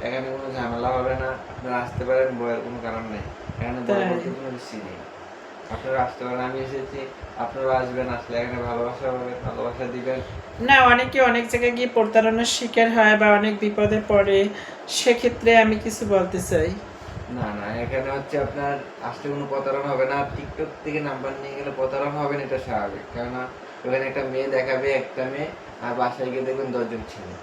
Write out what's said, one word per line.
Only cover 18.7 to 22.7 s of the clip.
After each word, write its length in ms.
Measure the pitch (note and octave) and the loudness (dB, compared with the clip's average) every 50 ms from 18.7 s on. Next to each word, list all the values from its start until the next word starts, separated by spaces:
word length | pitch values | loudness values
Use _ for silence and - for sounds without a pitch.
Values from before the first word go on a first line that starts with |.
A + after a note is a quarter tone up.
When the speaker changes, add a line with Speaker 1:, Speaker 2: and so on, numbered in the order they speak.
| C#3+ C#3 - - - - A#2 A#2 | -2 -4 -6 -12 -14 -10 -10 -10
Speaker 1:
আসলে 180 | A#2 - - C#3+ C#3+ | -10 -8 -6 -6 -4
কোনো 120 | C#3+ C#3+ - | -4 -4 -4
প্রতারণা 360 | C3+ C#3 C3+ C3+ C3+ C#3 C#3 C#3+ C3+ | -4 -2 -2 -2 -2 -2 -2 -2 0
হবে 120 | B2+ C3 C3 | 0 2 2
না। 60 | C#3 C#3+ C#3+ - - | 2 0 -2 -2 -4
TikTok 360 | - D3 - - - D#3 D#3 - - - | -8 -8 -8 -6 -6 -6 -6 -8 -10 -8
থেকে 160 | D#3+ D3 D#3 D3 C#3+ | -4 -4 -4 -4 -4
নাম্বার 240 | C3+ B2+ B2+ C3+ C3+ - | -6 -4 -6 -6 -6 -8
নিয়ে 140 | C#3 C#3 C#3 | -10 -10 -10
গেলে 140 | C#3 C#3 C#3 - B2 | -8 -8 -8 -2 -2
প্রতারণা 380 | C3 C3 C3+ C#3 C#3+ D3 C#3+ D3+ D3 | -2 0 0 0 -2 -2 -2 -2 -2
হবে 120 | C#3 C#3+ | 0 -2
না, 40 | C#3 - | -2 -2
এটা 120 | - C3+ B2+ - | -2 -4 -4 -2
স্বাভাবিক। 380 | - | -2